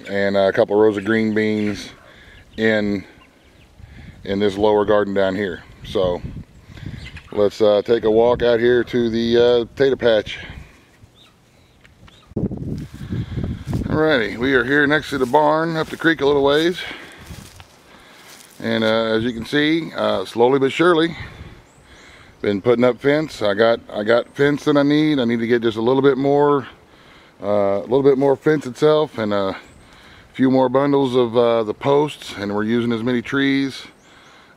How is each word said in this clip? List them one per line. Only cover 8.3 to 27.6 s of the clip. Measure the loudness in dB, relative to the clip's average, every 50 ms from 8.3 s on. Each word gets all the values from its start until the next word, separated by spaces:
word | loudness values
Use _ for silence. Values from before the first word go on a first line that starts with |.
| 2 2
out | 2 0 2 2
here | 2 2 2 2 0
to | 0 -2 -2 0 0
the, | -2 -2 0 2 2
uh, | 4 4 4 2 2 0
potato | -4 -2 0 0 0 2
patch. | 2 2 2 2 2 0 -4 -12 -14 -14 -16 -18 -18 -20 -20 -20 -20 _ _ _ _ -20 _ _ _ -20 _ _ _ _ _ _ _ _ _ _ _ _ -20 _ _ -20 -20 -20 -20 _ _ -8 -6 -6 -6 -6 -8 -8 -8 -8 -10 -10 -14 -14 -16 -12 -10 -8 -8 -8 -8 -8 -8 -6 -6 -8 -10 -8 -8 -6 -6 -4
Alrighty, | -4 -2 0 0 0 0 0 -2 -4 -4
we | -4 -2 0 0
are | 0 0
here | 2 0 2 2
next | 2 0 -2 -2 -4
to | -2
the | -2 -2
barn, | 2 2 2 4 4 2 0 -2 -2 -4
up | -4 -6
the | -6 -8
creek | -2 0 0 0 2
a | 2
little | 2 2 2 2
ways. | 2 2 2 2 0 -2 -4 -10 -14 -14 -16 -18 -20 -20 -20 -18 -18 -18 -18 -18 -20 -20 -20 -20 _ -20 _ _ -20 -20 -20 -20 -20 -20 -20 -20 -20 -20 -20 -20 -20 -18 -8 -6
And, | -4 -2 0 0
uh, |
as | 0 0 0 0 0 0 0 -2
you | -2 -6
can | -6 -10
see, | -2 -2 0 0 0 0 -2 -4 -8 -6
uh, | -4 -2 -2 -2 -2 -6
slowly | -6 0 2 2 4 4 2
but | 2 0
surely, | 2 2 4 4 4 4 2 0 -4 -10 -14 -16 -16 -20 -20 -20 -20 -20 -20 _ _ -20 _ -20 -20 -20 -20 -20 -20 -20 -20 -20 -14 _
been | -4 -2 -2 0
putting | 2 2 2 4 2
up | 0 0 0
fence. | 0 0 0 0 -2 -6 -8 -4 -2
I | -2 2
got, | 2 2 2 2 0 -4 -10 -8
I | -6 0
got | 2 2 2 0 -4 -2
fence | 0 0 0 0 0 0
that | 0 2
I | 2
need. | 2 2 2 2 2 2 0 0
I | 0
need | 0 0 -2
to | 0
get | 0 0 2
just | 2 0 -2
a | 0
little | 0 2 4 4
bit | 4 4 4
more, | 2 0 0 2 2 2 2 2 0 -2 -8 -18 -20 -20 _ -20 -20 -20 -20 -20 -20 -20 -20 _ _ -4
uh, | -2 0 0